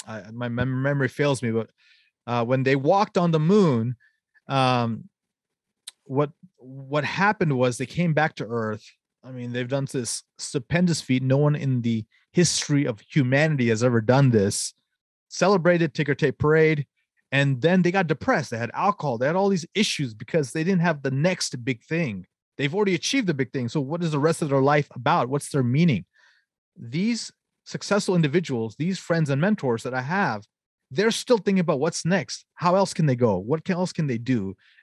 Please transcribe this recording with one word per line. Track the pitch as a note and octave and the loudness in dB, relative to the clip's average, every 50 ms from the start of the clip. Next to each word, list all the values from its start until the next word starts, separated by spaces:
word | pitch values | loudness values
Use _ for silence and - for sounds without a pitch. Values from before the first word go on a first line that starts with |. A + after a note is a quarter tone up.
| - | -16
I, | A2 A2 G#2 F#2 G#2+ | -14 -14 -14 -14 -14
my | A2+ A#2+ B2 A#2+ | -12 -8 -8 -6
mem-, | A#2 B2 B2+ C3+ B2+ C3 | -4 -2 -2 -2 -2 -2
memory | C3 C#3+ C#3+ C#3 C3+ B2 | -2 -2 0 0 -2 -2
fails | - - C#3+ C#3+ C3+ - | -2 -2 0 0 0 0
me, | B2+ A2+ | -2 -2
but, | A2+ A2+ A2 - _ _ _ _ _ _ _ _ _ _ - | -2 -2 -4 -6 _ _ _ _ _ _ _ _ _ _ -8
uh, | A#2+ A#2+ A#2+ A#2 | -4 -2 -2 0
when | A#2 C3 C3 | 0 0 2
they | C3 C3+ C#3 | 2 2 2
walked | C#3 C3 D3+ F#3+ G3 G#3+ - - F#3+ | 2 2 2 2 2 2 0 0 0
on | F3 E3+ | 2 2
the | D#3+ D#3 | 2 2
moon, | D3+ E3 G#3 G#3+ F#3+ D#3 B2+ A2+ A2+ B2+ B2 - _ _ _ _ _ _ _ _ _ - | 2 4 4 4 4 4 2 0 0 -2 -4 -8 _ _ _ _ _ _ _ _ _ -4
um, | C#3 C3+ C3 B2+ B2+ A#2+ A#2+ A#2 A2 G#2+ - - _ _ _ _ _ _ _ _ _ _ _ _ _ _ - - - _ _ | 0 2 2 2 2 2 0 -2 -4 -8 -10 -16 _ _ _ _ _ _ _ _ _ _ _ _ _ _ -20 -20 -20 _ _
what, | - C3 C#3 D3 C#3+ - _ - - _ | -6 -2 -2 -2 -2 -4 _ -20 -20 _
what | _ B2 C3 C3+ C3+ C3+ C3 C#3+ D3+ C#3 | _ -20 -20 -18 -16 -10 -4 -4 -4 -2
happened | - - D3+ G3 G#3 G#3 - F#3 D3+ C3+ | -2 -2 0 2 2 2 2 0 0 2
was | B2 B2+ B2+ A#2+ | 2 2 0 0
they | - C3 | -2 -8
came | - - D#3+ F3+ E3 D3 | -8 -4 -2 0 0 2
back | D3+ D#3 D#3 - | 2 0 0 -2
to | - B2+ | -6 -10
Earth. | G#2+ A#2+ A#2 A2 A2 A2 A2 - - _ _ _ _ _ _ - | -6 -6 -4 -4 -4 -6 -8 -12 -18 _ _ _ _ _ _ -20
I | B2+ | -16
mean, | C3 B2 A#2+ A#2+ | -14 -12 -10 -6
they've | A#2+ B2 B2 B2 | -6 -6 -4 -4
done | C#3 C#3 C#3 - | -4 -4 -4 -4
this | - C3+ A#2 - - - - _ _ - | -4 -4 -4 -4 -8 -10 -12 _ _ -16
stupendous | - - - C#3+ - - D3+ F3 F3+ F3 D3+ - | -12 -6 -6 -6 -4 -2 0 2 2 2 0 0
feat. | - - B2+ C3 | 0 0 0 0
No | C3 C3 C3 | 2 2 2
one | C#3 D3 D3 D3 | 2 2 2 0
in | C#3+ C#3 C3+ B2+ A#2+ | 0 0 -2 -2 0
the | A#2 A#2 A2+ A2 A2 _ _ _ _ _ | 0 -2 -2 -2 -4 _ _ _ _ _
history | - F3+ F3 - - - - - D3 C#3+ C#3+ | 0 0 2 2 0 -2 -2 0 0 0 0
of | C3 A2 - | -2 -4 -8
humanity | - - - D#3+ B2+ B2 C3+ C#3 D#3 D#3+ D#3 C3+ A#2+ A#2 | -8 -2 0 0 2 2 4 2 2 2 2 2 2 2
has | A2 A2 A#2+ | 2 2 2
ever | B2+ A#2+ A2+ | 2 2 2
done | A2 A#2 B2 C#3 C#3 B2+ | 4 4 4 6 6 6
this. | A#2 G#2+ G2 G#2 - - - - - _ _ _ _ _ _ _ _ _ _ _ | 6 4 4 2 0 -2 -6 -8 -10 _ _ _ _ _ _ _ _ _ _ _
Celebrated, | - - F3 F#3+ G#3 F3+ D3+ F3 F3 E3 E3+ D#3 - | -4 0 2 2 4 4 4 4 2 2 2 0 -2
ticker | - D3 C#3+ C3+ | -2 -2 -2 0
tape | - D#3 C3+ - - | 0 0 0 0 2
parade. | - D3+ D#3 D#3+ D#3 D#3 D#3+ D3 C#3 _ _ _ _ _ _ _ _ - | 2 4 4 6 6 4 4 0 -2 _ _ _ _ _ _ _ _ -2
And | B2+ C#3 C#3 C#3 C3+ A#2+ | 0 2 2 2 0 2
then | A#2+ E3 F#3 F#3+ | 2 4 4 4
they | F3 F3 | 4 4
got | F3+ G3 F#3 D3+ | 2 2 0 0
depressed. | D#3 - - C4 B3 F3 C3+ - | -2 -2 0 0 0 0 -2 -4
They | A#2 A2+ | -6 -6
had | A#2 A2+ - | -6 -6 -4
alcohol. | C#3 F3 G#3 - - D#3 C#3+ A#2 A2+ | -2 -2 -2 -2 -2 -2 -4 -2 0
They | B2+ | 0
had | C#3+ E3+ | 0 0
all | F#3+ G3+ G3 | 0 0 0
these | G3 E3 D#3 - - | 0 -2 -4 -4 -2
issues | G3 A3 - - - C#3+ A#2+ A2 | -2 -2 -2 -2 -4 -6 -6 -6
because | G#2+ C3 - - E3 C#3+ - | -10 -10 -4 -2 -2 -2 -2
they | - D#3+ D#3+ | -4 -2 0
didn't | F#3 G3 E3+ | 0 2 2
have | E3+ F3 D#3+ C#3+ | 2 2 0 -2
the | C3+ C3+ | -2 -4
next | C3 C3+ D3+ F#3 F3+ - - - - B2+ A2+ | -2 0 0 0 0 -2 -6 -8 -8 -8 -6
big | C3+ A#2+ A2 | -6 -6 -6
thing. | _ - D#3+ E3+ E3 A#2+ G2+ F#2 F2+ _ _ _ _ _ _ - | _ -4 -4 -2 -2 -4 -6 -8 -12 _ _ _ _ _ _ -4
They've | C#3 C#3+ D#3+ | -4 -2 0
already | G#3 G#3 G3 F3+ | 0 0 0 0
achieved | D#3 - - - C#4 A3+ F3+ | -2 -2 -2 -2 0 0 0
the | D3 | -2
big | C3 C3 - | -2 -2 -4
thing. | - C3+ A#2+ A#2 | -4 -6 -4 -4
So | - D#3+ | -4 -4
what | C3 C3 E3 E3+ | -4 -4 -4 -4
is | F3 D#3+ | -4 -2
the | D#3 C#3 | 0 0
rest | C#3+ E3 D#3+ - | 2 0 0 0
of | E3+ C#3+ | -2 0
their | C#3 C3+ | 2 2
life | C3+ C#3+ D3 D3 C#3+ - - | 4 4 4 2 0 -2 -6
about? | C3 A#2 C#3+ - - B2 B2 | -4 0 0 2 2 0 0
What's | C#3 C#3+ - - | -2 -4 -4 -4
their | - C#3 | -2 0
meaning? | B2 A#2+ B2+ D3+ F3 E3+ B2 F2+ - _ _ _ _ _ _ _ _ _ _ _ _ _ _ | 0 2 2 4 4 4 2 0 -4 _ _ _ _ _ _ _ _ _ _ _ _ _ _
These | - A#2+ A#2 B2 E3+ G3+ A#3 A#3 G#3+ - - - _ _ _ _ _ _ | -18 -14 -8 -6 -4 -2 -2 -2 -4 -8 -12 -16 _ _ _ _ _ _
successful | - - D3+ - - G3+ G#3 - - F#3 | -14 -14 -10 -4 -2 -2 -2 0 0 0
individuals, | F3 D#3+ C#3 C#3 F#3+ E3 - C3 A2+ A2+ A2+ - - | 2 2 2 0 0 -2 -2 -4 -4 -4 -6 -6 -6
these | D3 F#3 F#3+ - | -4 -4 -4 -4
friends | - - E3+ E3 D#3+ C3+ | -4 -2 0 0 0 0
and | C#3 C3+ | 0 0
mentors | F3 G#3 G#3+ - - B2+ A#2 G#2+ - | 2 0 0 0 0 -2 -2 -2 -2
that | B2+ B2+ | -2 -2
I | C3 | -2
have, | B2+ C#3 F3+ G3+ G3 C#3 A2 G#2 G#2 _ _ _ _ _ _ _ _ - | -2 -2 -2 0 0 0 -2 -6 -8 _ _ _ _ _ _ _ _ -10
they're | C3 D#3 G#3 A3+ | -4 0 0 0
still | A3 - - - B3 G#3 | 0 -2 0 2 2 2
thinking | - G3+ G3 F#3 | 2 2 0 2
about | E3+ D#3 D#3 B2+ | 2 0 0 0
what's | D3 F3 - - - | 0 -2 -2 -2 -2
next. | E3 G3 F3 A#2+ - - - - _ _ | 0 0 0 -2 -4 -10 -16 -16 _ _
How | - D#3+ F3 F3 | -2 0 2 4
else | G3 F#3+ - | 2 2 0
can | - - D#3+ | 0 0 2
they | C#3+ C3 | 2 2
go? | A#2+ B2 A2 G2 F2+ | 2 2 2 2 0
What | G2+ A2+ D#3 D#3+ - | -2 -4 -4 -4 -4
can, | - F3+ | -4 -4
else | E3+ F#3 E3+ - | -2 -4 -4 -4
can | - D#3 | -4 -2
they | C#3 A#2+ A2+ | -2 -2 -4
do? | A#2 B2+ B2+ A2+ F#2+ F#2+ F#2+ _ _ _ _ _ | -2 -2 -2 -2 -2 -4 -8 _ _ _ _ _